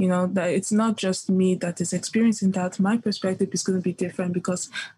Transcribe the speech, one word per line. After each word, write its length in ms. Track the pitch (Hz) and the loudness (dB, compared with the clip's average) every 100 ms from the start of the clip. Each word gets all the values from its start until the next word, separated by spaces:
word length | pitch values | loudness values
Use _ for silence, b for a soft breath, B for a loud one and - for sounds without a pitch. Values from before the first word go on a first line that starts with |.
you 60 | 185 | 0
know, 140 | 180 185 190 | 2 2 0
that 120 | 175 165 | 0 0
it's 140 | - | 0
not 260 | 214 226 214 190 | 2 2 0 -2
just 240 | 185 - | -2 0
me 260 | 185 185 185 | 2 2 2
that 160 | 175 170 | -2 -4
is 140 | 175 | -4
experiencing 580 | 180 - 220 233 214 190 | -4 -2 2 2 4 2
that. 280 | 190 180 - | 2 -2 0
My 180 | 196 233 | 2 2
perspective 520 | 226 196 190 185 190 | 0 -2 -2 0 -2
is 100 | 175 - | -2 0
gonna 220 | 185 180 | 0 -2
be 20 | 175 180 | -2 -4
different 280 | - 180 | -4 -4
because 360 | 180 175 180 - B B | -2 -2 -4 -6 B B